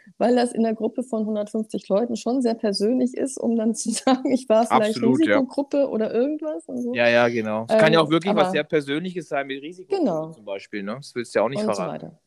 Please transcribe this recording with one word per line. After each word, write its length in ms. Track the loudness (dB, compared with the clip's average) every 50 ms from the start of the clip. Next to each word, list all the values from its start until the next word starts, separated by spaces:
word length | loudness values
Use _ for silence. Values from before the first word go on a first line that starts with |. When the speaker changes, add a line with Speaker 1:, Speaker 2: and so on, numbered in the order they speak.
| _ -18 _ -2
Speaker 1:
weil 180 | 0 2 2
das 160 | 2 2 0
in 120 | 0 0 0
der 100 | 0 0
Gruppe 280 | -2 -4 -4 -4 -4 -6
von 220 | -4 -4 -4 -4
hundertfünfzig 600 | -2 -4 -4 -4 -4 -4 -6 -6 -4 -8 -10 -4 0
Leuten 300 | 0 0 0 0 -4 -4
schon 240 | -2 -2 -2 0
sehr 140 | 0 0 -2
persönlich 580 | 0 -2 -2 -2 0 0 0 2 2 0 0 -2
ist, 220 | -2 -6 -4 -4 -4
um 180 | -2 0 0
dann 200 | 2 0 0 -2
<laughs> 0 |
zu 160 | -2 -4 -4
sagen, 380 | -4 -2 2 2 2 2 2 0 -2
ich 160 | -2 2 2
war 160 | 4 4 4
vielleicht 360 | 4 2 2 2 2 0 0
Speaker 2:
Absolut, 240 | 2 2 4 4 4
ja. 160 | 4 4 2
Speaker 1:
Risikogruppe 460 | 2 0 -2 -4 -4 -2 0 0 0 0
oder 240 | 0 -2 -2 -2 0
irgendwas 520 | 0 0 0 -2 -4 -6 -8 -8 -8 -10 -10
und 140 | -8 -8
so. 180 | -6 -4 0 2
Speaker 2:
Ja, 80 | 4 4
ja, 220 | 6 6 4 4
genau. 360 | 2 -2 -2 -2 -4 -4 -2 0
Es 80 | 4 6
kann 160 | 6 6 6
ja 80 | 6
auch 80 | 4 4
Speaker 1:
Ähm, 0 |
Speaker 2:
wirklich 260 | 2 2 2 2 2
was 140 | 2 2 2
Speaker 1:
aber 20 |
Speaker 2:
sehr 120 | 2 -2 -2
Persönliches 640 | 0 -2 -2 0 0 -4 -4 -4 -6 -8 -10 -10 -6
sein, 180 | -6 -6 -4 -4
mit 140 | -8 -10
Risikogruppe 360 | -10 -12 -14 -14 -8 -6 -2 0
Speaker 1:
Genau. 320 | 0 0 0 -2 -4 -6
Speaker 2:
zum 140 | -10 -16 -10
Beispiel, 400 | -10 -10 -10 -10 -10 -10 -8 -8
ne? 120 | -8 -10
Das 200 | -10 -12 -12 -8
willst 180 | -8 -8 -2 0
du 60 | 0
ja 60 | 0
auch 40 | 2
nicht 140 | 0 -2 -2
Speaker 1:
Und 120 | -2 -2
so 100 | -4 -4
Speaker 2:
verraten. 0 |
Speaker 1:
weiter. 340 | -6 -8 -10 -12 -16 -18 _ _